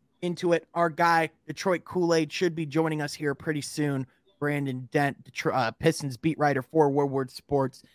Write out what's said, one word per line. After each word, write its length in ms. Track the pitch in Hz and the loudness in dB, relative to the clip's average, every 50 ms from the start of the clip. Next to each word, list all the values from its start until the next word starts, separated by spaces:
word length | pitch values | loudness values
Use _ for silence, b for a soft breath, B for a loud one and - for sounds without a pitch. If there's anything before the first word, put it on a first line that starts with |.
| _ _ _ - | _ _ _ -6
into 300 | 180 180 170 - 180 170 | -6 -6 -4 -2 2 2
it. 160 | 170 160 - _ - | 2 2 0 _ -2
Our 140 | 170 170 170 | 0 0 0
guy, 420 | 147 170 170 170 170 165 165 156 _ _ _ | 2 2 4 4 4 4 2 0 _ _ _
Detroit 380 | - 147 - - 196 175 156 - | -12 -10 -4 0 0 0 0 -2
Kool-Aid, 480 | - - 185 175 170 170 165 156 147 | -4 -2 0 2 4 4 2 2 0
should 220 | - - 185 175 156 | -2 -2 -2 0 0
be 120 | 165 160 | -2 -6
joining 360 | 143 135 160 165 160 156 151 | -2 0 0 0 0 0 -2
us 100 | 147 143 | -4 -6
here 220 | - - 151 143 139 | -6 -4 -4 -4 -4
pretty 280 | - - 165 151 143 | -4 -4 -4 -4 -4
soon. 440 | - - - 151 147 143 139 135 131 _ _ _ _ _ _ - | -4 -6 -4 -2 -2 0 0 -2 -4 _ _ _ _ _ _ -4
Brandon 480 | 143 147 147 143 139 135 127 127 127 - | -4 -2 -2 -2 -2 -4 -6 -6 -8 -2
Dent, 320 | - 147 143 139 - - - | 0 0 0 0 -2 -6 -16
Detro-, 300 | - - - - 156 - | -16 -12 -4 -4 -2 0
uh, 160 | 131 117 113 | 0 0 -2
Pistons 480 | - - - 160 151 - 151 135 123 - | -2 0 0 0 0 2 -6 -8 -8 -2
beat 200 | - 160 151 - | -2 -2 0 2
writer 220 | 151 143 143 131 | 2 2 2 0
for 300 | 127 _ - 160 147 143 | -4 _ 2 4 4 4
Woodward 400 | 139 143 143 139 135 135 131 127 | 4 2 2 2 0 -2 -4 -4
Sports. 520 | - - _ - 143 139 135 127 - - b b | -8 -16 _ -2 0 0 0 0 -4 -10 b b